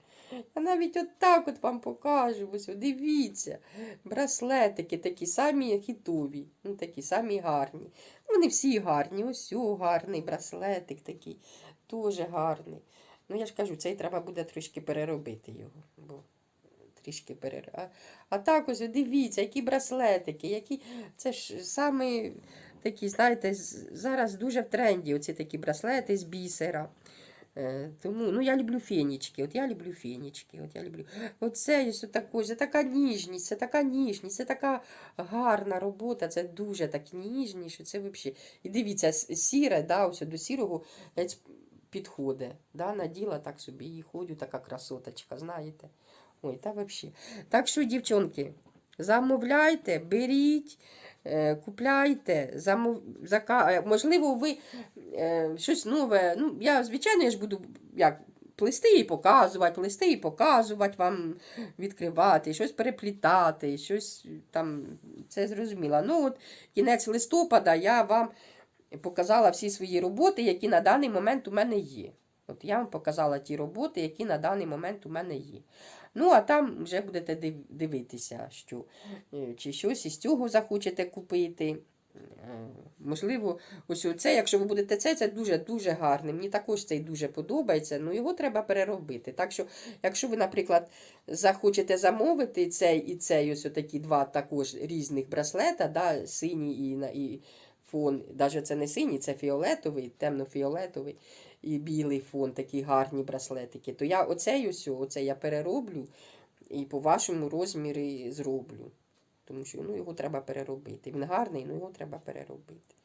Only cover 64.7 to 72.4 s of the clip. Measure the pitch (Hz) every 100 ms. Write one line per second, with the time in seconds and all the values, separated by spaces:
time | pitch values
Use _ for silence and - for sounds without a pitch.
64.7 | 147 - - - - - 202 202 208 226
65.7 | 196 151 147 208 330 269 262 - - -
66.7 | - 247 233 220 233 - 339 339 226 185
67.7 | 165 190 240 202 226 226 - - - _
68.7 | _ _ 151 180 180 180 226 208 - 208
69.7 | 202 190 175 180 202 370 381 233 180 220
70.7 | 175 247 277 269 190 208 269 202 202 240
71.7 | 208 147 123 - - _ _